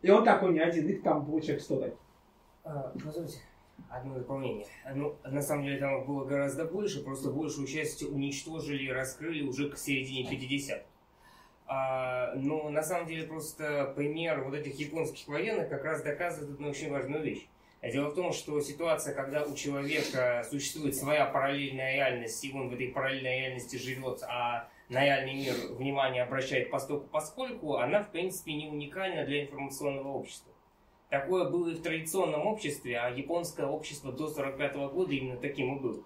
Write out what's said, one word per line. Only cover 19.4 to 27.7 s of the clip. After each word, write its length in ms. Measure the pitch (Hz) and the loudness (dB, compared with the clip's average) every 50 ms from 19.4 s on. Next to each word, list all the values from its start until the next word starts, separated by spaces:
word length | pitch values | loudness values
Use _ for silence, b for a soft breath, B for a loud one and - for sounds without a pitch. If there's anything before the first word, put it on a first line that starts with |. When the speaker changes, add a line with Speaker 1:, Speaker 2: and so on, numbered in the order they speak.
| 151 | 0
Speaker 2:
у 100 | 147 139 | 0 -2
человека 920 | - - 147 139 139 139 143 156 151 - - - 131 127 123 120 120 117 - | -4 -2 -2 -2 -2 0 2 2 2 2 2 2 2 4 4 4 2 0 -2
существует 460 | 147 139 131 - - 156 151 135 - | -2 -2 -2 -2 -4 -2 0 0 0
своя 300 | - 139 139 151 151 139 | 0 2 4 6 6 6
параллельная 680 | 135 - 139 135 139 139 139 143 135 135 135 131 131 135 | 6 4 2 2 4 2 0 -2 -2 -2 -2 -2 0 2
реальность, 500 | 139 135 131 123 120 117 113 - - - | 4 4 4 4 2 -2 -4 -6 -6 -6
и 80 | 139 131 | -6 -4
он 180 | 139 127 120 | -4 -4 -4
в 20 | 123 | -2
этой 160 | 120 127 127 | -2 -4 -2
параллельной 500 | - 135 131 135 135 135 131 127 127 131 | -2 0 0 0 0 0 0 0 0 0
реальности 380 | 131 131 127 123 117 - - | 0 -2 -4 -6 -8 -8 -8
живёт, 440 | 123 107 127 131 131 135 127 127 - - | -6 -4 -4 -6 -4 -4 -4 -4 -4 -6
а 440 | 120 120 123 123 139 120 117 - B B B B B | -4 -2 0 0 0 0 -2 -4 B B B B B
на 160 | 123 127 139 | 2 4 6
реальный 300 | 143 139 131 135 131 135 | 6 6 4 2 -2 -2
мир 200 | 135 135 131 123 120 120 - - | -2 -2 0 0 -2 -2 -6 -6
внимание 480 | - 135 139 139 139 135 131 127 123 123 | -2 -2 0 2 2 2 2 4 2 0
обращает 480 | 120 131 131 131 135 139 127 120 - - | 2 0 -2 0 2 0 0 0 0 -2
постольку 340 | 135 - - 147 - - | -2 -2 0 -4 -4 -4
поскольку, 680 | - - - - - - - 262 254 240 214 - 151 | -2 -2 -2 -2 -2 -6 -6 -4 -4 -4 -6 -4 0